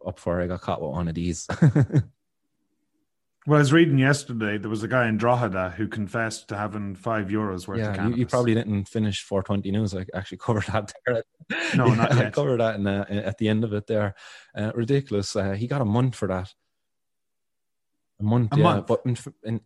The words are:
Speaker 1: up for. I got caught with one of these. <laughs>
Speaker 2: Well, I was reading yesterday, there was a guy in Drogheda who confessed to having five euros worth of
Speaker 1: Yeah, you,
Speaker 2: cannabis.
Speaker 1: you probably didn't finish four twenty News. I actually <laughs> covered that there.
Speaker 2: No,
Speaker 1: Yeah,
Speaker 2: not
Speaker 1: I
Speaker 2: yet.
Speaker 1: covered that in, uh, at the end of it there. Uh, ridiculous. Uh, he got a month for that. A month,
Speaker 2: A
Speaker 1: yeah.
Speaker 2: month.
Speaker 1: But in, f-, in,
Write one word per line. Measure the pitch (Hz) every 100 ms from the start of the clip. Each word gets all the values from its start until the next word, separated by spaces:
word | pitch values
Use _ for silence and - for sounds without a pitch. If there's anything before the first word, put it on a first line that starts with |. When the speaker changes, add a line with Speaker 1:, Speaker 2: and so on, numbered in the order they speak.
| 90
Speaker 1:
up | -
for. | - 87
I | 87
got | 90
caught | - 87
with | 76
one | 73 85
of | 82
these. | 87 82 -
<laughs> | - 156 143 131 151 - _ _ _ _ _ _ _ _ _ _ _ _ _ -
Speaker 2:
Well, | 147
I |
was | 143
reading | 160 170 135
yesterday, | 135 139 - 117 107 104
there | 107
was | 110
a | 110
guy | 127 117
in | 110
Drogheda | 120 123 117 95 92 87
who | 107
confessed | 113 98 117 113 110 -
to | 101
having | 104 107 101 92
five | - 110 95
euros | 107 107 92 87
worth | 98
of |
Speaker 1:
Yeah, | 107
you, | 98
Speaker 2:
cannabis. | 104 120
Speaker 1:
you | 120
probably | 127 123 113
didn't | 110 104 95
finish | 113 107 98
four | - 98
twenty | 92 101 98
News. | 101 107
I | 92 92 92
actually | 95 -
<laughs> | -
covered | 110
that | - 113 104 - -
there. | 117 - _ - - - -
Speaker 2:
No, | 120
Speaker 1:
Yeah, |
Speaker 2:
not | 110 -
Speaker 1:
I | 123
Speaker 2:
yet. | 120
Speaker 1:
covered | 147 143 123
that | 113 107
in, | 101
uh, | 98 101
at | 101 95 104
the | 107
end | 107
of | 113
it | 104 -
there. | 110 104 - - - - -
Uh, | 107
ridiculous. | 117 113 139 139 101 101 107
Uh, | 98
he | 98 117
got | 143
a | 113
month | 110 131 -
for | 95
that. | 92 95 - _ _ _ _ _ _ _ _ _ _ _ _ _ _ _ _
A |
month, | 107 120 113
Speaker 2:
A | 143
Speaker 1:
yeah. |
Speaker 2:
month. | 160 127 -
Speaker 1:
But | 113 131
in, |
f-, | 120 - -
in, | 110 113